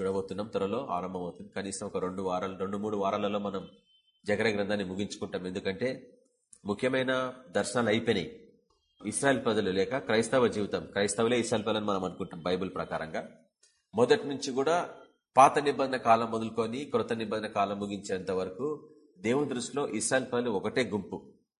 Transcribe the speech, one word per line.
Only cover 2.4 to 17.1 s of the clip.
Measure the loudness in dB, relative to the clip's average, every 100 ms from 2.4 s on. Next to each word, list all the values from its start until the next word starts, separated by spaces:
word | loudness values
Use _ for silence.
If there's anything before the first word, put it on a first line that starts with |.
| -4 -4
రెండు | -6 -4
మూడు | -4 0
వారాలలో | 0 0 0 -2
మనం | -4 -6 -10 -18 _ _ _ _ -2
జకర్యా | 2 2 2
గ్రంథాన్ని | 0 -2 -2
ముగించుకుంటాం. | -4 -6 -6 -6 -6 -4
ఎందుకంటే | -4 -4 -2 -4 -4 -12 _ _ _ _ -10 -6
ముఖ్యమైన | 0 2 2 2 0 -2 -6 -4
దర్శనాలు | -2 0 2 2
అయిపోయినాయి. | 4 2 0 -2 -10 -20 _ _ _ _ _ -6
ఇస్రాయల్ | 0 2 2 2
ప్రజలు | 2 2
లేక | 2 0 -2
క్రైస్తవ | 2 2 4 4 4
జీవితం, | 2 -2 -4 -2
క్రైస్తవులే | 0 0 2 2 2
ఇస్రాయల్ | 2 0 0
ప్రజలని | 0 0
మనం | 0
అనుకుంటాం | -2 -4 -8 -6
బైబిల్ | -2 0 -2 -4
ప్రకారంగా. | -4 -6 -4 -6 -8 -14 _ _ _ _ _ 2
మొదటి | 6 4 2
నుంచి | -6 -2
కూడా | 0 2 2 0 -10 -20 _ _ 8
పాత | 8 8
నిబంధన | 2 2 0 2
కాలం | 6 4 4
మొదలుకొని | -2 -2 -2 -4 -4 -2
క్రొత్త | -2 0